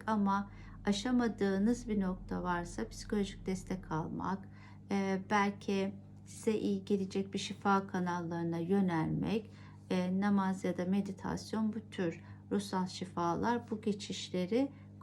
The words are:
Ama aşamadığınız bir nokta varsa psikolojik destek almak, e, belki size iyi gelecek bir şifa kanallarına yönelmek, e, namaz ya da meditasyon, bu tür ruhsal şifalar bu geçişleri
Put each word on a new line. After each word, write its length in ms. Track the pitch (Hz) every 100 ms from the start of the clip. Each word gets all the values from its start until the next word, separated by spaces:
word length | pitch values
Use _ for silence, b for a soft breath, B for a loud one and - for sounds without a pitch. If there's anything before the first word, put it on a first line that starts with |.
| -
Ama 440 | 214 196 196 208 B B B 208
aşamadığınız 1000 | 202 254 247 233 - 202 190 208 240 -
bir 120 | 208
nokta 440 | 185 185 - 180
varsa 460 | 180 175 175 - 220
psikolojik 560 | - - 208 196 - -
destek 460 | 190 - 185 -
almak, 480 | 156 175 170 175 190 - B B B -
e, 280 | 196 196 190 190
belki 600 | 208 202 202 - 196 196 - - - -
size 320 | - - 214
iyi 280 | 202 196 -
gelecek 480 | 202 190 196 196
bir 60 | 202
şifa 480 | - 202 202 196 196
kanallarına 720 | 185 180 175 165 170 170 165
yönelmek, 920 | 170 202 185 165 160 156 160 214 - B B B -
e, 300 | 185 180 185
namaz 440 | 202 202 190 190
ya 140 | 185 180
da 80 | 180
meditasyon, 880 | 202 196 190 - 175 - 214 220
bu 60 | 214 -
tür 300 | - 175 170 B B B
ruhsal 360 | 202 - 190 185
şifalar 840 | - 185 - 170 170 214 240 240
bu 100 | 214
geçişleri 880 | 214 202 - 190 - 185 180 233 277 B B -